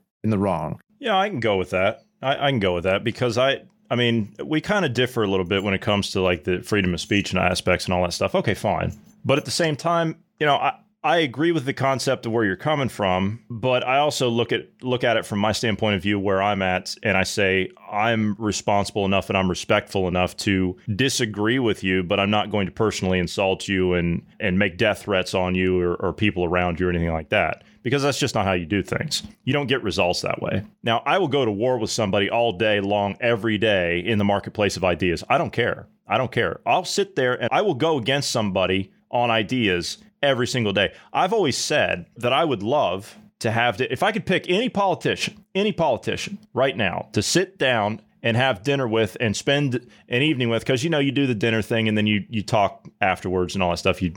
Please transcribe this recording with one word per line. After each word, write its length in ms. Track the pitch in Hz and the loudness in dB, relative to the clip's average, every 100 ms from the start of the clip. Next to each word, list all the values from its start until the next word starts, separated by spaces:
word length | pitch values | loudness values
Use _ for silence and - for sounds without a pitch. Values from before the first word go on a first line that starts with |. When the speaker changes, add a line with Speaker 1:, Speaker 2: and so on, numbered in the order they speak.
| - _ | -10 _
Speaker 1:
in 80 | 107 | -2
the 80 | 104 | 0
wrong. 420 | 98 85 78 - _ _ | 0 -2 -4 -8 _ _
Speaker 2:
Yeah, 180 | 262 190 | -2 0
I 140 | 202 | 0
can 100 | 165 | 0
go 160 | 113 98 | 0 0
with 140 | 92 | 0
that. 340 | 92 95 113 _ _ | 0 0 0 _ _
I, 240 | 131 139 143 | -4 0 0
I 20 | |
can 100 | 135 | 2
go 140 | 95 | 2
with 100 | 87 90 | 0 2
that 180 | 98 | 0
because 340 | 113 104 123 110 | 0 -2 0 2
I, 240 | 135 135 - _ - | 2 0 -6 _ -4
I 40 | 120 | 0
mean, 380 | 120 117 104 - | 2 0 -2 -8
we 160 | 139 156 | -4 -2
kinda 300 | 151 208 165 | 0 0 0
differ 320 | 123 127 - | 0 0 0
a 60 | 104 | 0
little 180 | 95 90 | 0 0
bit 160 | 98 | 0
when 140 | 101 95 | 0 0
it 60 | |
comes 280 | - 101 95 | 0 0 0
to, 100 | 101 | 0
like, 240 | 92 90 - | 2 2 0
the 180 | 90 | -4
freedom 320 | - 107 92 85 | 0 0 2 -2
of 40 | |
speech 300 | - 104 95 | 0 0 0
and 100 | 92 | 0
aspects 460 | 90 90 - 90 - | 0 0 0 0 0
and 80 | |
all 80 | 90 | 0
that 120 | 90 | 0
stuff. 200 | - 98 | -2 -2
Okay, 220 | - - 95 | 0 -2 -2
fine. 360 | 110 82 87 - - _ | -2 -2 -2 -6 -14 _
But 140 | - 139 | -2 0
at 80 | - | 0
the 60 | |
same 240 | - 165 147 | -2 -2 -2
time, 420 | 165 170 165 160 _ - | -2 0 -2 -4 _ -2
you 80 | 151 | 0
know, 80 | 139 | 2
I, 240 | 139 - _ _ | 0 -4 _ _
I 180 | 151 170 | 0 2
agree 340 | 156 117 165 | 0 0 0
with 100 | 165 | 0
the 100 | 131 | -2
concept 520 | 131 135 135 135 127 120 | -2 0 0 0 -2 0
of 80 | |
where 100 | 113 | 0
you're 140 | 107 90 | 0 0
coming 320 | 151 151 127 | -2 -2 -2
from, 520 | - 101 92 98 113 - | 0 0 2 0 -4 -10
but 380 | 117 127 127 123 | -6 0 0 2
I 120 | 135 | 2
also 280 | 147 143 127 | 2 0 0
look 240 | 117 117 | 0 0
at, 160 | 113 - _ | -2 -4 _
look 240 | 127 123 123 | -4 0 2
at 100 | 110 | 2
it 100 | 87 | 0
from 140 | 104 | 0
my 140 | 107 | 0
standpoint 420 | 104 120 98 107 101 | 0 0 0 0 0
of 60 | |
view 180 | 98 104 | 0 0
where 220 | 98 95 | 0 2
I'm 200 | 101 101 | 2 2
at, 320 | 95 92 98 - | 0 0 -4 -4
and 120 | 113 95 | 0 2
I 80 | |
say 460 | 95 - 98 95 95 - 87 | 0 0 2 2 0 -6 -8
I'm 460 | 104 110 113 107 101 | -2 0 2 0 0
responsible 680 | 110 95 - 101 98 107 98 | -2 -2 0 0 0 -2 0
enough 240 | 98 92 | 0 0
and 80 | 98 | 0
I'm 120 | 95 | 2
respectful 600 | 87 - 104 - 101 92 | 0 0 0 0 -2 0
enough 260 | 87 90 - | 0 -2 -2
to 380 | - 95 92 90 - | 0 2 0 -2 -6
disagree 640 | 98 135 - 120 104 104 127 | -2 0 0 -4 -2 0 0
with 280 | 120 98 95 | 0 0 0
you, 180 | 92 | 0
but 160 | 87 98 | 0 0
I'm 100 | 98 | 2
not 220 | 104 101 | 2 0
going 140 | 104 92 | -2 -2
to 60 | |
personally 440 | - 110 - 92 92 | 0 0 0 0 0
insult 520 | 87 - 95 92 - | 0 0 0 -2 -2
you 240 | 95 92 | 0 2
and, 320 | 87 85 85 - - | 2 0 -2 -6 -6
and 180 | 107 92 | -2 0
make 180 | 101 87 | 0 0
death 260 | 110 98 | 0 0
threats 300 | - 95 92 | 0 -2 0
on 220 | 98 92 92 | 0 0 0
you 240 | 92 92 | 2 2
or, 160 | 87 87 | 0 -2
or 160 | 95 | -2
people 320 | - 104 90 | 0 0 0
around 380 | 87 90 90 82 | 0 0 0 0
you 60 | 90 | 0
or 20 | |
anything 240 | 87 85 | 0 0
like 160 | 80 78 | -2 0
that, 340 | 104 82 - - _ | 0 0 -2 -12 _
because 220 | 123 143 | -4 0
that's 160 | 139 131 | 0 0
just 160 | 135 113 | -2 0
not 80 | |
how 80 | 95 | 0
you 140 | 92 80 | 0 0
do 180 | 101 | -2
things. 400 | - - 160 - - - - | -2 -4 -4 -6 -8 -8 -2
You 80 | |
don't 140 | 135 143 | -2 0
get 140 | 131 | -2
results 380 | 104 87 90 90 | 0 0 0 0
that 180 | - - | -4 -4
way. 240 | - 101 - _ | -4 -4 -6 _
Now, 180 | 117 113 - | -2 -2 0
I 120 | 180 | 0
will 120 | 170 | 2
go 160 | 139 120 | 0 0
to 60 | |
war 260 | 98 123 127 | 0 0 0
with 140 | 110 | -2
somebody 380 | - 104 101 101 | -2 0 2 2
all 220 | 113 117 | 2 0
day 300 | 90 110 104 | 0 2 2
long, 340 | 98 104 101 98 | 2 0 0 -2
every 360 | 120 117 110 107 | 0 0 0 2
day 420 | 110 98 87 87 | 2 2 2 0
in 180 | 87 110 | 0 2
the 80 | 101 | 2
marketplace 500 | 101 - - 101 98 | 2 -2 -2 0 2
of 80 | |
ideas. 400 | 90 87 92 82 - | 0 2 0 0 0
I 80 | 135 | 0
don't 160 | 147 | 0
care. 340 | - 110 - - _ - | -2 -2 -2 -8 _ -4
I 80 | 208 | -2
don't 140 | 127 | -2
care. 280 | - 98 - - | -2 -2 -2 0
I'll 180 | 139 | 0
sit 320 | 180 - 196 - | 0 -2 -2 0
there 260 | 127 127 | 0 0
and 60 | 120 | 0
I 80 | 156 | 0
will 140 | 208 135 | 0 0
go 220 | 156 156 | 0 0
against 340 | 110 139 139 | 0 -2 0
somebody 600 | 123 107 95 90 95 95 _ _ | -2 0 2 2 0 -2 _ _
on 220 | 123 120 | -2 0
ideas 680 | 113 104 127 107 90 - - - _ | 0 0 0 2 0 -2 -10 -16 _
every 240 | 143 127 123 | 0 2 0
single 280 | 131 110 | 0 0
day. 180 | 98 95 - - | 2 0 -2 -6
I've 180 | - 180 | -2 0
always 260 | 226 165 127 | 2 0 -2
said 480 | - 151 92 90 85 - | 0 2 2 -2 -8 -6
that 160 | 120 | 0
I 100 | 135 | 2
would 180 | 165 120 | 2 0
love 560 | 101 147 107 92 104 - - - | 0 0 2 -2 -8 -18 -20 -6
to 120 | 117 | -2
have, 260 | 113 120 98 | 2 2 0
to, 120 | 127 | -2
if 140 | 127 | 0
I 80 | 196 | 0
could 140 | 214 - | 0 0
pick 240 | 185 - | -2 0
any 180 | 185 247 | 0 0
politician, 800 | 196 196 165 139 95 - - - 190 | 0 0 0 -2 -2 -4 -8 -8 -2
any 160 | 208 | -2
politician 640 | - 165 113 - 98 - 101 - | 0 0 0 -2 -6 -6 -12 -8
right 220 | 120 135 95 | 0 0 0
now 320 | 95 90 - | -2 -4 -4
to 80 | - | -4
sit 360 | 101 165 190 - | 0 0 0 0
down 440 | 135 120 104 113 - _ | 0 2 0 -4 -12 _
and 140 | 117 117 | -2 0
have 260 | 135 107 | 0 0
dinner 240 | 139 139 123 | -2 -2 0
with 300 | 110 107 - | 2 0 0
and 120 | 117 | -2
spend 420 | 101 - 143 143 123 - - - | -2 0 0 0 -2 -6 -16 -4
an 120 | 120 | 0
evening 280 | 151 135 120 | 0 0 0
with, 160 | 113 - | 0 0
'cause, 180 | 131 | 0
you 60 | 156 | 0
know, 100 | 156 | 0
you 140 | 139 | 0
do 120 | 131 139 | 2 0
the 80 | |
dinner 280 | 113 117 113 | 2 2 2
thing 260 | 104 117 110 | 2 0 2
and 100 | 107 | 2
then 80 | 107 | 2
you, 200 | 104 92 | 2 0
you 140 | 110 | -6
talk 420 | 95 113 98 - - - | 0 2 2 0 -18 -4
afterwards 560 | 98 90 95 92 90 95 | -2 0 -2 -2 -2 0
and 80 | |
all 60 | 92 | 0
that 80 | 85 | 0
stuff. 240 | 95 90 | 0 0
You, 100 | 90 | -2